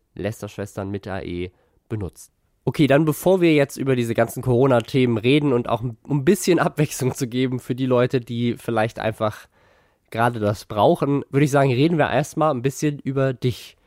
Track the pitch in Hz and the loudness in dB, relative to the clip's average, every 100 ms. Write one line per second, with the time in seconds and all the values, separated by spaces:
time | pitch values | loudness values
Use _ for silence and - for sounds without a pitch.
0 | _ - 101 - 101 - 101 - 98 101 | _ -8 -8 -8 -10 -10 -10 -8 -8 -8
1 | 101 95 82 87 90 - _ _ _ 110 | -8 -10 -8 -8 -10 -12 _ _ _ -8
2 | 87 - - _ _ _ - - 135 143 | -8 -12 -20 _ _ _ -4 0 4 4
3 | 160 143 180 190 170 151 139 - 135 127 | 2 0 2 4 4 4 2 -2 -2 0
4 | 117 113 113 131 123 120 135 120 113 135 | 0 0 -2 -2 0 2 4 2 2 2
5 | 123 113 123 151 147 123 120 117 123 110 | 2 2 2 2 2 0 0 -4 -4 -10
6 | - 147 139 208 - 151 165 - 151 - | -4 0 2 2 2 2 2 0 -2 -2
7 | 127 - 123 123 131 123 - 127 131 123 | -4 -4 -4 -2 -2 -4 -6 -4 0 2
8 | 123 131 117 120 120 - - 113 113 - | 2 0 -4 -2 -2 -2 -2 -2 -2 -2
9 | 104 107 110 - - _ _ _ _ _ | -6 -2 -4 -4 -14 _ _ _ _ _
10 | _ 113 120 120 104 110 - 107 117 175 | _ -2 0 0 -2 -2 -4 2 4 4
11 | 139 143 - 139 147 139 135 123 160 165 | 0 -2 -2 0 2 4 2 2 2 2
12 | 117 120 151 - 156 127 131 - 151 147 | 2 0 -2 -2 -2 0 -4 -2 -4 -4
13 | 135 139 135 131 127 - - _ | -4 -2 -2 -2 -4 -4 -12 _